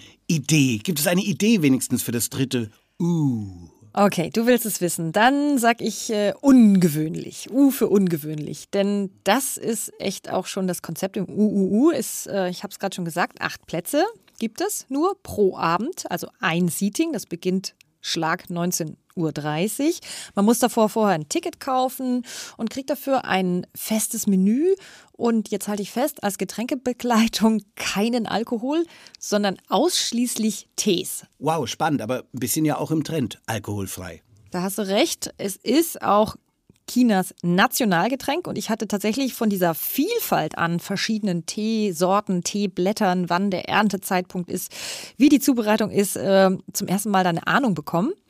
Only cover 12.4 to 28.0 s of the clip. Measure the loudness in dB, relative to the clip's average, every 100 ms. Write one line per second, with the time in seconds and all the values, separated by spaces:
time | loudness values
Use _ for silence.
12.4 | -4 -4 -12 -8 -8 -6 -6 -4 -4 -4
13.4 | -8 -8 -8 -8 -2 0 0 -4 _ -8
14.4 | -8 -4 -6 -6 -6 0 0 -2 -8 0
15.4 | 0 2 0 0 -2 -6 -6 -8 -8 -4
16.4 | -2 2 0 0 -4 0 -2 -2 -8 -6
17.4 | -2 -2 -4 _ _ _ -8 -4 -2 -2
18.4 | -4 -4 -2 -2 -6 -10 _ -4 -4 -2
19.4 | -4 -2 -2 0 -2 -2 -8 -16 -8 0
20.4 | 2 4 2 2 2 4 2 2 0 -4
21.4 | -4 -8 -2 0 0 -2 -2 -2 -4 -14
22.4 | -14 -8 -6 -6 -6 -6 0 -2 0 0
23.4 | 0 -2 -4 -12 -2 -2 -2 -4 0 4
24.4 | 4 4 2 0 -4 -20 -20 -2 0 0
25.4 | 0 -6 -4 -6 -4 -2 -4 -2 -6 -4
26.4 | -6 -4 -4 -4 -4 -4 0 2 2 2
27.4 | 2 2 -4 -10 -6 -2